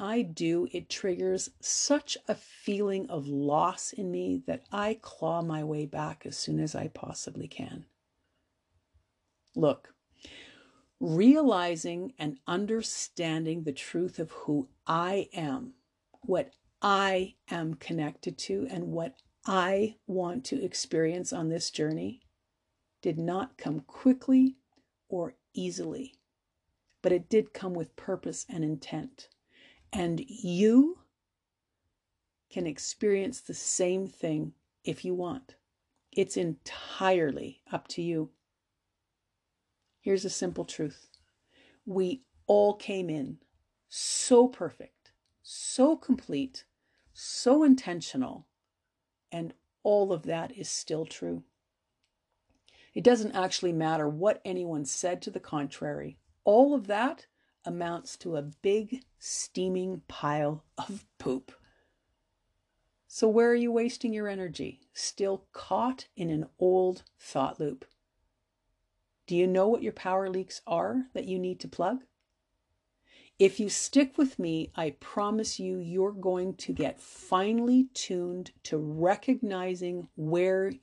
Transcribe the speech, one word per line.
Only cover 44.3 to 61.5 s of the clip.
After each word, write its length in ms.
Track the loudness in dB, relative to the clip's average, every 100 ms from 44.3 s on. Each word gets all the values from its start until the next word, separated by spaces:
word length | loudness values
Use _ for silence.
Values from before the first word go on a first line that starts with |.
| 8 8
perfect, 640 | 2 -8 -8 -18 _ _ _ _ _
so 540 | -18 -12 -6 4 4 4
complete, 680 | 2 0 -2 -6 -6 -10 -20 _ _ _ _
so 500 | -16 -10 -2 4 8
intentional, 840 | 8 6 4 -8 -6 -4 -4 -6 -16 _ _ _ _ _ _ _ _
and 240 | -10 -10 -12 _ _
all 300 | 2 4 4
of 120 | 0
that 320 | -2 -6 -6 -10
is 120 | -8
still 360 | -8 -4 -6
true. 400 | -6 -8 -8 -8 -12 _ _ _ _ _ _ _ _ _ _ _ _ _ _
It 120 | 2
doesn't 320 | 6 6 4 0
actually 360 | 0 0 0
matter 360 | 0 0 2 0
what 320 | 0 2 0
anyone 400 | -2 -6 -4 -6
said 380 | -6 -4 -4 -4
to 80 | -6
the 80 | -10
contrary. 800 | -8 -6 -6 -6 -8 -6 -10 -14 _ _
All 300 | 6 8 8
of 140 | 4 0
that 380 | 0 0 -2 -12 _ _ _
amounts 520 | -8 -6 -4 -6 -10 -12
to 180 | -6 -6
a 60 |
big, 640 | -6 -4 0 0 0 -8 -12 _
steaming 840 | -10 -8 -8 -4 -2 -2 -4 -8 -12
pile 560 | -6 -2 0 0 -4 -10 -12
of 300 | -10 -12 -16 -8
poop. 340 | -4 -4 -6